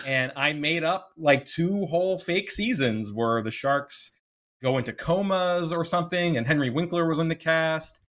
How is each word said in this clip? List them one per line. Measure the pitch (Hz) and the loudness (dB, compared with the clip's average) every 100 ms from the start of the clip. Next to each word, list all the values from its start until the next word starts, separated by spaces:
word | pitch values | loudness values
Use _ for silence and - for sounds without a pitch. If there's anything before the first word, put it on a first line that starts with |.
| 131 | -2
And | 135 127 139 | 0 0 0
I | 143 | -2
made | 151 147 165 160 | 0 -2 0 0
up, | 190 - - | -2 -4 -2
like, | 147 139 - | 4 4 2
two | - 170 202 196 | -2 0 0 0
whole | 165 185 185 | 2 2 0
fake | - 175 202 | 0 -2 -2
seasons | - 214 226 131 110 104 | -4 -2 2 2 0 -4
where | 104 117 113 | -2 0 2
the | 110 | -2
sharks | 113 139 139 139 - - _ _ _ _ _ | -4 0 0 -2 -14 -16 _ _ _ _ _
go | 131 135 | 0 0
into | 113 | 0
comas | 110 - 175 196 190 180 175 165 | -6 0 0 2 2 2 0 0
or | 170 | -2
something, | 165 175 170 180 175 147 | 0 0 0 0 0 0
and | 113 | 2
Henry | 151 135 | 2 2
Winkler | 127 170 175 165 | 0 -2 0 0
was | 151 | 0
in | 165 | 0
the | 160 | -2
cast, | 160 160 160 160 160 - _ | 0 0 0 -2 -6 -20 _